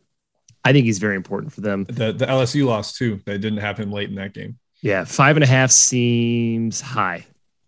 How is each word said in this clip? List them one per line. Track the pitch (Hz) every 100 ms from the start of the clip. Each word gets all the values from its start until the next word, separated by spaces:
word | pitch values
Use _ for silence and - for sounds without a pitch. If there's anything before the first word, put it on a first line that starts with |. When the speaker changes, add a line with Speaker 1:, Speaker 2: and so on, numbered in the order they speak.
| _ _ _ _ _ _
Speaker 1:
I | 127
think | 143 117
he's | 98
very | 104 95
important | 90 98 78
for | -
them. | 104 98 95
Speaker 2:
The, | 120 110
the | 107 127
L | 131
S | 123
U | 147 131
loss, | 107 -
too. | - 120 98 -
They | 101
didn't | 107 107
have | 104 101
him | 101
late | 101 101
in | 98
that | 98
game. | 104 101 - _ _
Speaker 1:
Yeah, | 104 95 -
five | - 139 156
and |
a | 131
half | 131 131
seems | - - 123 120 120 117 117 113 113 113 -
high | - 120 92 85 - _ _ _